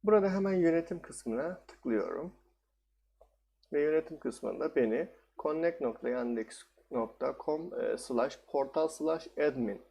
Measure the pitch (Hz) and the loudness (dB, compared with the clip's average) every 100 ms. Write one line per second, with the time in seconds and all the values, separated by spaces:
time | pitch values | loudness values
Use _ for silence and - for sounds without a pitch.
0 | 202 214 196 190 196 185 170 165 170 175 | 8 6 6 2 2 4 6 4 0 -8
1 | - - - 113 156 180 - - - 110 | -10 -10 -4 -4 -4 -6 -14 -8 0 0
2 | 82 85 170 - _ _ _ _ _ _ | 0 -4 -8 -12 _ _ _ _ _ _
3 | _ _ _ _ _ _ _ 147 151 156 | _ _ _ _ _ _ _ 0 2 2
4 | 156 156 127 110 113 - 151 151 117 120 | 0 -6 -6 -6 -6 -4 0 2 2 2
5 | 175 - _ - 151 156 170 170 127 113 | -2 -8 _ -6 -2 2 0 0 -4 -2
6 | 120 123 120 117 110 - - _ _ 123 | -4 -2 -2 -2 -4 -10 -20 _ _ -4
7 | 113 - 131 143 - 156 170 120 120 - | -4 -4 -6 -4 -4 -4 -4 -4 -2 -2
8 | - 120 127 - _ 143 135 156 160 - | -2 0 0 -4 _ -2 0 0 0 0
9 | 156 160 - - 151 131 113 98 - | -2 -2 -4 0 0 2 -4 -4 -12